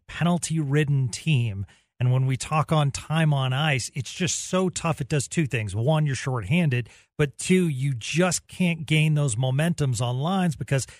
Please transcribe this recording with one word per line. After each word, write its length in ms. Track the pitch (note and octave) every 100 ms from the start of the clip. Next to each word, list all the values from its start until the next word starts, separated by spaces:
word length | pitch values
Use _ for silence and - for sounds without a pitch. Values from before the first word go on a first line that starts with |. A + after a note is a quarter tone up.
| -
penalty-ridden 1040 | - E3+ F3 - D#3+ C#3+ D3 C#3+ C#3 B2+
team. 560 | - E3 C3+ A#2 G2 G2 _ _ -
And 140 | B2
when 120 | B2+ C3
we 120 | C3
talk 340 | - D#3 C#3+
on 200 | D#3 C#3+
time 420 | - - D#3 D#3
on 180 | C#3 C3
ice, 400 | C3 D#3 C3 -
it's 200 | - -
just 340 | - F3 - -
so 220 | F#3 F#3
tough. 320 | - E3 -
It 80 | C3+
does 180 | D3+ -
two 180 | - D3
things. 300 | B2 G#2 G2+
One, 300 | B2 D#3 D3
you're 100 | B2+
shorthanded, 720 | C#3 B2+ F#2+ E3+ D#3+ B2 A#2 - _ -
but 200 | D3 -
two, 300 | - F#3 F3
you 260 | B2+ C#3
just 540 | B2 - D3+ F3+ - -
can't 380 | - F3+ D#3+ D3+
gain 300 | D#3 D#3 D3
those 200 | C#3+ A2
momentums 680 | C3 C3 E3 D#3+ C#3 A2+
on 160 | B2 B2+
lines 360 | D#3 F#3+ F3 C3
because 320 | B2 C#3 -